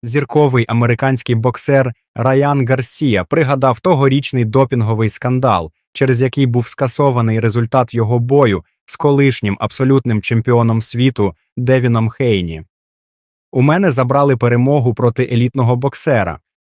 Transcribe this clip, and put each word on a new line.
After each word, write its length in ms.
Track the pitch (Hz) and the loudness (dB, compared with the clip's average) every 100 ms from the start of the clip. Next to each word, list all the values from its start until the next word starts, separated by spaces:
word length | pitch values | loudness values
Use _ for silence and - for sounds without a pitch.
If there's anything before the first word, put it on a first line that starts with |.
Зірковий 600 | 117 127 143 151 147 127 113 | -4 -4 0 2 2 2 0
американський 640 | 113 120 117 135 131 - | 0 0 0 0 -2 -2
боксер 580 | 120 120 120 - 139 127 113 _ | -2 -2 -4 0 0 0 -6 _
Раян 520 | - 120 135 143 143 123 | -4 0 2 2 0 0
Гарсія 580 | 131 127 - 147 101 | -2 -2 -4 0 0
пригадав 560 | 90 151 135 139 131 117 | 0 0 0 2 0 0
тогорічний 640 | 190 156 139 135 139 131 | 0 2 2 0 -2 -2
допінговий 640 | 113 131 135 123 107 110 110 | 0 2 0 0 -2 0 -2
скандал, 640 | - 127 127 127 95 82 _ _ | -2 -4 0 0 0 -2 _ _
через 300 | - 135 120 | -4 0 2
який 240 | 131 131 131 | 0 0 0
був 220 | 120 117 | 0 -2
скасований 720 | - 123 - 143 123 113 110 | -4 -4 0 0 2 0 0
результат 540 | 113 113 117 135 123 | 0 0 0 0 0
його 240 | 117 110 120 | -2 0 0
бою 460 | 120 139 131 95 - _ | 2 2 4 0 -4 _
з 120 | - - | -14 -4
колишнім 600 | 147 139 139 123 104 98 | 0 2 2 0 -4 -4
абсолютним 640 | 110 - 131 135 123 110 | -6 -2 2 2 2 -2
чемпіоном 580 | - 117 110 120 117 113 | 0 -2 2 2 2 0
світу 540 | 110 120 131 123 101 87 _ - | -2 0 0 0 -4 -4 _ -6
Девіном 520 | 127 131 123 117 110 | 0 2 2 0 0
Хейні. 540 | - 127 101 87 80 - _ _ _ _ _ _ _ _ | -2 0 0 -2 -8 -14 _ _ _ _ _ _ _ _
«У 100 | 131 | 0
мене 280 | 120 165 190 | 2 2 0
забрали 460 | 123 123 139 143 123 | 0 0 2 2 2
перемогу 580 | 120 120 127 147 123 | 2 2 2 2 0
проти 340 | 110 120 113 127 | 0 -2 -2 -2
елітного 440 | 120 123 135 120 123 | 0 0 0 0 0
боксера, 640 | 135 - - 123 90 76 _ _ | -2 -4 -2 0 0 -6 _ _